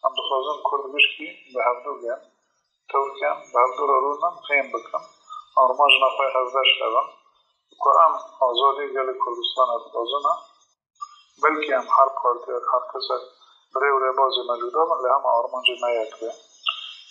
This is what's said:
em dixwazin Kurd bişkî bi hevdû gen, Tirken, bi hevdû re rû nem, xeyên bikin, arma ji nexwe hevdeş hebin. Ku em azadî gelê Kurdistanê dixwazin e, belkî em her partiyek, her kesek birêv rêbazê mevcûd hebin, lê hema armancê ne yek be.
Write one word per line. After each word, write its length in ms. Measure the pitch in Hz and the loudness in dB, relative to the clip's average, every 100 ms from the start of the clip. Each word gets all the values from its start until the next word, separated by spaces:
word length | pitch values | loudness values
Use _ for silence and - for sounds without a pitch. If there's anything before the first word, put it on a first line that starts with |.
| - | -4
em 80 | - | -4
dixwazin 420 | - 135 143 147 - | -4 -2 -2 -4 -4
Kurd 180 | 143 135 | -4 -4
bişkî 340 | 143 - - 156 - 139 | 0 0 0 -14 -16 -8
bi 60 | 127 120 | 2 2
hevdû 240 | - 151 131 | 2 -4 -8
gen, 200 | 120 131 - _ _ _ _ _ - | -8 -8 -10 _ _ _ _ _ -2
Tirken, 480 | 139 135 139 147 - - | -2 0 -2 -2 -2 -2
bi 60 | 127 | 2
hevdû 200 | 127 151 143 | 2 2 2
re 60 | 131 | 2
rû 80 | 139 147 | 2 -2
nem, 120 | 170 - - | -4 -4 -2
xeyên 200 | 143 123 | -2 -2
bikin, 300 | 117 - - - _ - - - - | -6 -6 -10 -10 _ -18 -18 -4 2
arma 240 | 127 127 143 | 4 4 2
ji 60 | 135 | 4
nexwe 220 | 131 135 135 131 | 0 2 -2 0
hevdeş 360 | 123 131 131 135 | -2 0 0 0
hebin. 260 | 117 120 - - _ _ _ _ _ - | 0 -2 -2 -10 _ _ _ _ _ -2
Ku 80 | - - 165 | 2 6 4
em 80 | - - - 127 | 2 -8 -2 0
azadî 380 | 123 139 135 139 131 | 2 2 0 -4 -4
gelê 180 | 131 - | -4 -4
Kurdistanê 520 | 123 180 - - 127 117 | -6 -4 -6 0 0 0
dixwazin 420 | - 117 117 143 143 | -6 -6 -4 -2 -2
e, 20 | 170 - _ _ _ _ - - - _ - | -4 -6 _ _ _ _ -20 -20 -20 _ 0
belkî 300 | 151 151 147 131 | 0 0 0 -2
em 80 | - 143 | 2 6
her 140 | 135 - | 6 4
partiyek, 440 | 123 120 - 123 - | 0 -2 -4 -4 0
her 120 | 123 - | -2 -2
kesek 320 | 135 127 127 123 _ _ _ _ | -8 -4 -6 -6 _ _ _ _
birêv 220 | 131 143 135 | 0 2 2
rêbazê 380 | 131 131 131 131 123 | 2 2 2 0 -4
mevcûd 260 | 120 120 139 | -4 -2 0
hebin, 200 | 165 156 | 2 2
lê 60 | 127 | 2
hema 180 | 139 127 117 | 2 2 0
armancê 360 | 123 127 127 120 | 0 -2 -4 -2
ne 60 | 120 117 | -2 0
yek 120 | 110 - | -2 -8
be. 80 | 113 - _ _ - - - - - | -12 -12 _ _ -8 -8 -12 -18 -10